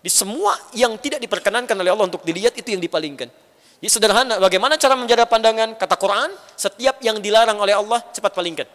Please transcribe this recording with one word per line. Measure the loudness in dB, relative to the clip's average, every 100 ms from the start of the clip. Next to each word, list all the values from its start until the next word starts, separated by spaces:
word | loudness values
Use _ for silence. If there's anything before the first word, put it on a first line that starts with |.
Di | -2
semua | -2 -2 -2 -2 -2 -6 -2
yang | -2 -2
tidak | -6 -6
diperkenankan | -4 -2 -2 -2 -2
oleh | -2 0
Allah | 2 0
untuk | -2
dilihat, | -6 -2 -2
itu | -2 -8
yang | -6
dipalingkan. | -4 -4 -6 -10 -14 _ _ _ _ _
Jadi | -4
sederhana, | 2 4 4 2 2
bagaimana | 2 4 2 2
cara | 2
menjaga | 2 2 2 4
pandangan? | 4 2 2 -4 -4
Kata | -2 0
Quran, | 0 0 -2 -8 -20
setiap | -8 -8 -2 -2 0
yang | -4 -4
dilarang | 0 2 2 0
oleh | 0
Allah, | 0 0 -4 -4
cepat | -6 -4
palingkan. | -4 -6 -6 -12